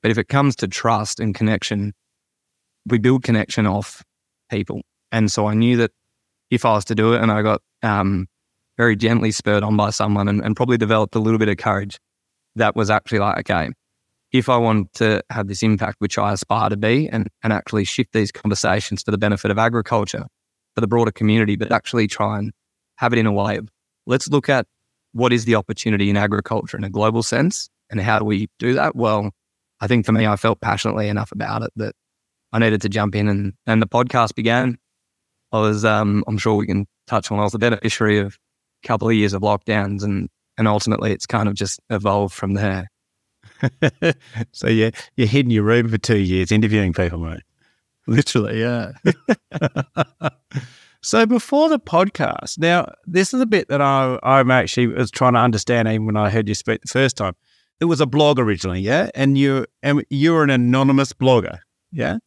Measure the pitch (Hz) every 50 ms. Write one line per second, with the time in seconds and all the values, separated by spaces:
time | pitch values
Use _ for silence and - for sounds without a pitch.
0 | - 113 110 113 - _ - 139 143 139 127 - - 95 - - - 117 117 101
1 | 107 - - - 117 107 98 - 110 107 110 95 - - 107 101 101 101 98 _
2 | _ _ _ _ _ _ _ _ _ _ _ _ _ _ _ _ _ - 123 117
3 | 104 123 131 131 120 - 117 107 107 - - - 107 104 92 101 98 - - -
4 | - _ _ _ _ _ _ _ _ _ - 104 95 - 95 101 - _ _ _
5 | _ _ - 113 110 101 - - 104 107 107 110 117 120 123 117 117 110 _ _
6 | _ _ _ _ _ _ _ _ _ _ 127 117 - 120 110 104 - - 117 107
7 | 107 113 117 117 110 113 107 107 104 107 104 - _ _ _ _ - 113 104 101
8 | 95 98 98 92 92 - _ _ _ _ _ _ _ _ _ - 120 117 110 104
9 | 113 110 117 117 107 110 104 - - 107 104 104 104 104 107 104 104 101 110 -
10 | 104 107 104 101 101 101 101 104 - 107 110 - 127 123 123 117 113 104 113 107
11 | 107 95 - 113 107 110 113 110 110 104 101 90 - 113 101 98 101 101 - -
12 | _ _ _ _ _ _ _ _ _ _ _ 107 113 110 101 113 110 101 107 107
13 | _ - 117 107 101 104 92 90 - - 95 87 78 60 - _ _ _ _ _
14 | _ _ _ _ _ _ - 127 113 - 127 120 117 113 110 107 95 - _ -
15 | 117 107 110 - - _ 120 117 101 98 101 - - 110 107 95 - 107 101 _
16 | 104 101 - - 104 101 101 95 - _ 107 113 110 - 104 101 104 107 120 139
17 | 156 - - 113 101 107 _ _ - 113 107 98 - - - 107 101 - - -
18 | 120 _ _ 113 104 101 - - - 107 101 - - 107 92 107 - - 107 98
19 | - - 104 98 107 104 101 98 - 110 101 104 110 117 117 117 104 - 120 110
20 | 101 - - 101 - 92 _ _ _ _ _ _ _ _ _ - 113 101 113 120
21 | 117 110 104 - 110 107 107 113 110 104 101 98 110 - - 107 - - - 120
22 | 107 101 - - 104 104 107 101 104 110 - _ _ _ _ _ _ _ _ -
23 | 127 120 120 113 110 110 101 98 101 107 104 110 110 104 _ _ _ _ _ _
24 | _ - 123 139 - - 147 143 - - 143 127 110 _ _ _ _ _ _ _
25 | _ _ _ 113 123 123 120 120 110 113 117 107 95 - 110 - - 113 107 101
26 | 101 101 101 101 104 104 104 101 - - 113 110 - - - 104 104 98 95 101
27 | 104 110 113 117 113 - - 120 143 180 208 - - - _ _ _ _ - 110
28 | 95 117 107 107 107 107 107 98 107 95 _ _ 120 123 127 139 143 156 - 120
29 | 117 110 107 104 104 104 - _ _ _ _ _ _ _ _ _ 107 104 123 120
30 | 104 - 110 110 113 107 104 98 - 113 107 - - 110 104 101 - 113 101 107
31 | 107 104 104 101 104 - - - - 104 107 110 113 117 _ 110 107 104 - _
32 | _ _ _ _ _ _ _ _ _ _ - 113 117 113 107 101 - 104 98 110
33 | 104 104 95 104 104 104 101 101 101 98 98 _ _ - 113 110 113 101 - 120
34 | 127 123 - 127 117 107 - - 110 113 117 123 143 127 120 - _ _ _ _
35 | _ _ _ _ _ _ _ _ _ _ - 110 107 107 107 107 104 110 107 104
36 | 107 101 101 104 - - 107 104 - 117 107 104 107 - - 101 98 - _ _
37 | _ - 127 107 - - 110 101 104 101 - 110 113 120 117 104 - 113 - -
38 | 113 107 104 104 98 101 - _ _ _ _ _ _ _ _ _ _ - 120 104
39 | 98 110 117 110 104 101 101 98 98 104 104 101 _ - 107 107 98 98 101 98
40 | 101 104 101 95 92 - _ _ _ _ _ - 110 107 104 104 - 110 107 -
41 | 101 107 98 - - - - 110 107 101 101 104 101 98 - - _ _ 113 101
42 | 98 104 98 104 101 98 - - - 95 98 98 104 101 95 92 92 95 _ _
43 | _ _ _ _ _ _ _ _ _ - _ _ - 131 - _ - 143 - _
44 | - 165 147 _ _ - - 113 113 _ _ - - - 113 110 107 110 110 -
45 | - - _ - 123 107 110 139 139 123 117 107 104 104 113 120 117 117 110 107
46 | - - 117 104 98 90 92 92 92 90 107 107 110 107 107 110 101 92 82 -
47 | 92 85 82 85 85 80 80 - - _ _ _ _ _ _ _ _ _ _ _
48 | _ - 110 127 143 - - 123 104 107 113 110 113 120 120 120 110 95 - -
49 | _ - 175 - _ - 226 - _ _ - 160 - 143 _ 156 135 _ _ -
50 | - - _ _ 165 160 _ _ _ _ - 139 117 - - - - _ _ _
51 | - - - 220 226 220 247 233 - - - 285 311 320 311 262 _ - - 170
52 | 190 202 _ - 147 - - - - - - - 156 165 175 175 160 - - _
53 | _ - 170 180 196 - - 254 254 226 214 190 - _ 135 143 143 139 139 135
54 | 135 131 127 - - 127 135 135 131 123 131 127 101 87 - - 123 117 - -
55 | 131 110 - - 135 127 123 117 117 123 110 104 - - 123 117 113 110 110 110
56 | 110 110 104 107 104 104 101 113 110 101 107 - - - 113 110 _ - - 127
57 | 135 131 - - 104 95 90 _ _ _ _ _ _ _ _ _ 165 170 170 135
58 | 151 131 123 151 151 147 147 131 123 107 104 90 - 95 90 92 95 104 127 160
59 | 190 - - - 135 139 139 135 139 139 135 135 120 - _ _ - 143 143 147
60 | - _ 143 139 143 165 170 160 151 143 135 127 123 120 127 131 135 139 139 135
61 | 139 - - _ 131 131 127 117 90 82 82 85 _ _ _ _ _ _ - 156
62 | 117 131 185 233 _